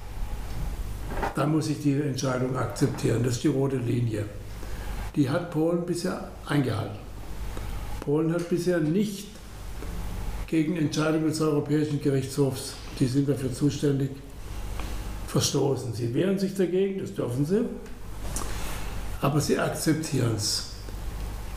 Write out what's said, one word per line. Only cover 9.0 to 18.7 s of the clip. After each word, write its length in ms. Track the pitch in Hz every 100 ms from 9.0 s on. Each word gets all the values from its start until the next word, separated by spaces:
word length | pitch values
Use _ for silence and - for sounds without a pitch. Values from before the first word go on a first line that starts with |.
| - - - - - - - - - - - - - - -
gegen 300 | 160 156 175
Entscheidungen 500 | 147 156 156 156 156
des 140 | 156
Europäischen 600 | 156 147 - 151 147 143
Gerichtshofs, 720 | 147 135 131 - 139 131 - - - -
die 80 | 127
sind 220 | 135 139
dafür 240 | 131 131
zuständig, 580 | 127 143 - 147 139 135 - - - - - - - - - - - -
verstoßen. 680 | 135 - 143 135 131 117
Sie 200 | 104 117
wehren 240 | 135 185 196
sich 160 | 190
dagegen, 460 | - 175 180 196 190
das 140 | -
dürfen 300 | - 120 123
sie, 160 | 143 202 247 - - - - - - - - - -